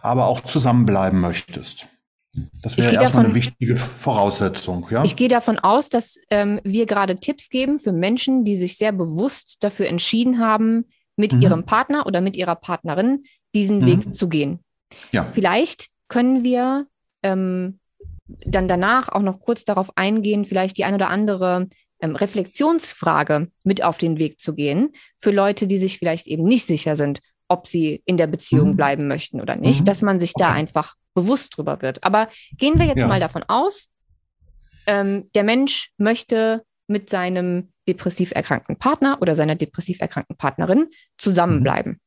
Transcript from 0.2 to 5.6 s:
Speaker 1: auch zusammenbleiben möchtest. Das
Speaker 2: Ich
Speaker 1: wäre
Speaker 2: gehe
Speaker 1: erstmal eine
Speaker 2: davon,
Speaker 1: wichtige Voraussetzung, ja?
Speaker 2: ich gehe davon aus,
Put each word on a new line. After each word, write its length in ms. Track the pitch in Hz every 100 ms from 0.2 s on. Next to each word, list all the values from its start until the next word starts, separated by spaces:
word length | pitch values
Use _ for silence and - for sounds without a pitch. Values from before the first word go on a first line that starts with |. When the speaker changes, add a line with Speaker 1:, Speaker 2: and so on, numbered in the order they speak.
| 110
Speaker 1:
auch 120 | 127
zusammenbleiben 800 | - 156 123 120 107 98 95 95
möchtest. 680 | 87 85 - - - - - _ _ _ _ - - -
Das 80 | 117 -
Speaker 2:
Ich 0 | 120
Speaker 1:
wäre 60 |
Speaker 2:
gehe 100 | 113
Speaker 1:
erstmal 240 | 127 123 113
eine 80 |
Speaker 2:
davon, 20 | 117
Speaker 1:
wichtige 400 | 120 - 117 123
Voraussetzung, 1120 | - - - 117 101 - 98 - - 90 85
ja? 140 | 113
Speaker 2:
ich 140 | 160 -
gehe 100 | 247
davon 320 | 247 233
aus, 300 | 220